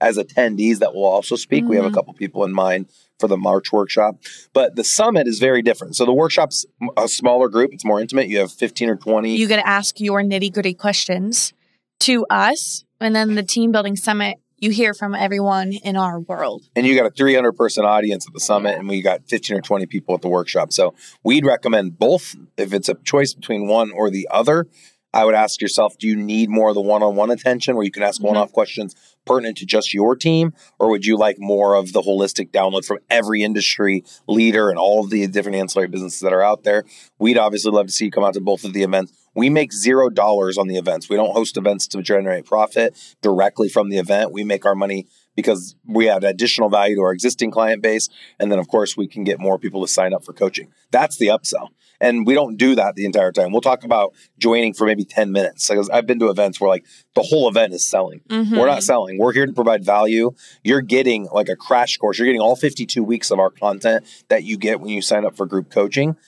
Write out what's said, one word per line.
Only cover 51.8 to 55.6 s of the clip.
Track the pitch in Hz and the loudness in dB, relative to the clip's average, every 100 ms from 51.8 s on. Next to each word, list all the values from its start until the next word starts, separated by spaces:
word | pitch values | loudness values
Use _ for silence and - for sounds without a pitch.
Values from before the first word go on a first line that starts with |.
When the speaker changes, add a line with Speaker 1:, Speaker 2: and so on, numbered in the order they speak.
| _ - | _ -2
Speaker 1:
And | 123 120 110 | 0 0 2
we | |
don't | 139 139 107 | 2 0 0
do | 127 123 | 2 4
that | 101 | 0
the | 95 | -2
entire | 101 101 92 | -2 0 0
time. | 92 90 | 2 0
We'll | 107 | 0
talk | 123 127 | 0 -2
about | 120 113 101 _ _ - | 0 0 0 _ _ -4
joining | 117 117 113 | 0 2 0
for | 101 107 | 0 0
maybe | 104 | 0
ten | 98 - 104 | -2 -2 0
minutes. | 98 92 - | 0 -2 -2